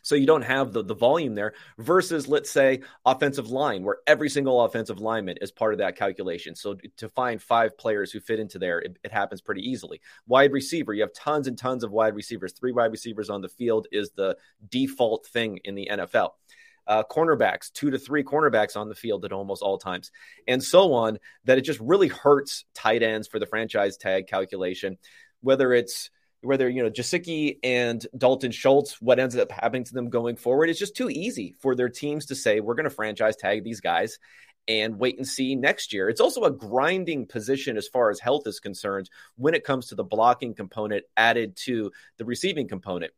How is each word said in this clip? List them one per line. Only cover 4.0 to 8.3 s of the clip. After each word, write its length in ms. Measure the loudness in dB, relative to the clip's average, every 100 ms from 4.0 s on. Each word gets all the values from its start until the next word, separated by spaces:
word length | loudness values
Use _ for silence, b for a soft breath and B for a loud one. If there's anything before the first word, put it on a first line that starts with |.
| 4
every 220 | 4 4
single 340 | 0 4 4
offensive 360 | 4 0 -4 -4
lineman 380 | -2 -2 -4 -8
is 100 | -10
part 240 | _ -2 0
of 20 |
that 180 | -2 -2
calculation. 600 | -4 -2 -6 -6 -10 -12
So 200 | -10 -10 -16 -16
to 120 | -8
find 300 | -2 -2 -4
five 380 | 0 2 2 0
players 340 | -2 -2 -2
who 80 | -8
fit 200 | -6